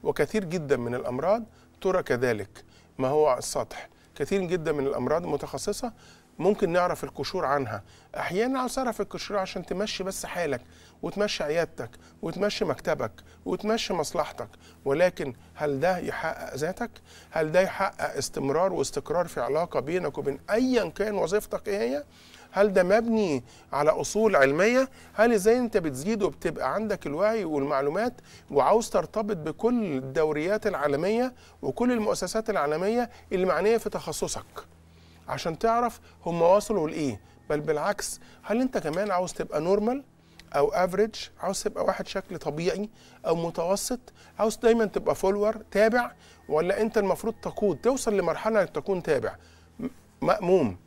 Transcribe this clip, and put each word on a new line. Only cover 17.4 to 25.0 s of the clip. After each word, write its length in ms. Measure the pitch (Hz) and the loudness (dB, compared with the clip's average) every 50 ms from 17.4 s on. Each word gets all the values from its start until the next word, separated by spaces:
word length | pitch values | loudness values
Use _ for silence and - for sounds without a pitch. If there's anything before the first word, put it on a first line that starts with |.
| 160 156 | -2 2
ده 100 | 156 180 | 4 2
يحقق 560 | 190 185 - - 196 - - - - 147 - | 2 2 0 -2 -2 -2 -2 -4 -6 -4 -4
استمرار 560 | 143 131 - - - 139 139 135 160 180 196 180 | -4 -6 -6 -6 -4 -2 0 2 2 2 2 0
واستقرار 540 | 156 139 - - 143 - - 151 175 175 | -2 -2 -2 -4 -8 -6 -2 -2 -2 -2
في 140 | - - 151 | -2 -4 -4
علاقة 380 | 123 120 139 156 175 170 - 139 | -2 0 0 0 -2 0 -2 -4
بينك 380 | 120 143 170 185 175 151 - | -2 -2 -2 -2 -2 -4 -6
وبين 220 | 151 139 139 135 - - - | -2 -4 -4 -4 -4 -4 -2
أيًا 380 | 196 226 262 262 254 233 196 165 | 0 2 2 2 2 2 0 0
كان 260 | - - 202 214 208 | -2 -4 -4 -2 0
وظيفتك 520 | 190 170 160 190 214 - - - 196 - | -2 -2 0 0 -2 -2 -4 -8 -8 -4
إيه 120 | 214 196 202 | -4 -2 -2
هي؟ 240 | 226 240 269 294 294 - - - - - - - - - - | -2 -2 -4 -6 -8 -10 -20 -20 -20 -20 -20 -20 -20 -6 2
هل 200 | 185 202 214 190 | 2 2 4 6
ده 100 | 196 180 | 4 4
مبني 600 | 175 196 226 226 233 226 220 208 175 143 127 - - - - - - - | 6 4 4 4 2 2 2 2 2 0 0 -2 -6 -20 -20 -14 -4 0
على 160 | 139 147 156 | 4 4 4
أصول 460 | - - 151 - - 208 220 214 190 | 4 4 -2 -2 0 2 4 6 6
علمية؟ 540 | 147 135 135 139 160 190 226 247 254 269 254 - - | 6 6 6 6 4 4 4 4 4 2 0 -4 -20